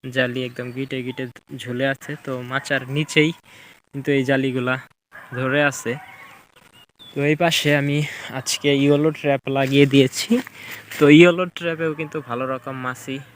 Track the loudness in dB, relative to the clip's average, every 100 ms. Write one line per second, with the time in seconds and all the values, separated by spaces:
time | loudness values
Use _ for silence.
0 | -4 -2 -2 -2 -8 -8 -10 -8 -6 -6
1 | -8 -8 -10 -12 _ -14 -8 -4 -4 -4
2 | -8 -12 -10 -10 -6 -6 -2 -4 -2 -4
3 | 0 2 2 0 _ -20 -20 -20 _ -8
4 | 0 0 2 0 0 -2 -4 -4 -8 _
5 | _ -20 -12 -6 -2 0 0 -2 -8 -8
6 | -12 -20 -20 -20 _ _ _ _ _ _
7 | -12 -4 0 2 2 2 2 2 2 -2
8 | -4 -8 -12 -10 -6 -2 0 2 4 4
9 | 2 0 -2 -2 -2 -2 2 4 6 6
10 | 4 0 -2 -2 -2 -18 -18 -18 -14 2
11 | 8 10 8 6 -4 -6 -8 -4 -4 -4
12 | -8 -10 -8 -8 -6 -8 -8 -8 -8 -8
13 | -10 -12 -12